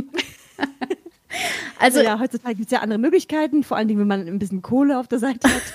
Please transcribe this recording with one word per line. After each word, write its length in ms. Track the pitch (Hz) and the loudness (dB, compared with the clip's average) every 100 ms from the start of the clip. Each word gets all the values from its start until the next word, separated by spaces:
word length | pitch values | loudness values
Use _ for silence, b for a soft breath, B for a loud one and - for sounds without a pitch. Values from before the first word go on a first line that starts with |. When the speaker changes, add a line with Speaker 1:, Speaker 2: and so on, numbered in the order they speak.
| - 339 - - - - 277 - 254 - 339 - - 698 719 B 311 - | -6 -6 -8 -12 -20 -6 -6 -6 -8 -8 -12 -20 -12 -6 -6 B -10 2
Speaker 1:
Also 220 | 247 254 | 4 6
Speaker 2:
Ja, 180 | 226 214 | 4 2
heutzutage 380 | 262 233 247 208 | -2 -4 -6 -6
gibt's 160 | 220 | -2
ja 80 | 247 | -2
andere 180 | 214 214 | 0 0
Möglichkeiten, 640 | 285 349 - 311 294 294 | 2 2 2 -2 0 0
vor 140 | - 196 | 0 0
allen 120 | 220 | 0
Dingen, 120 | 208 | 2
wenn 80 | 202 | 2
man 180 | 196 170 | 0 -2
ein 120 | 196 | -6
bisschen 240 | 196 185 | -4 -6
Kohle 360 | - 254 285 254 | 0 2 4 2
auf 100 | 240 | -2
der 120 | 240 | -2
Seite 280 | 269 233 - | -2 2 2
hat, 140 | - - | 2 -4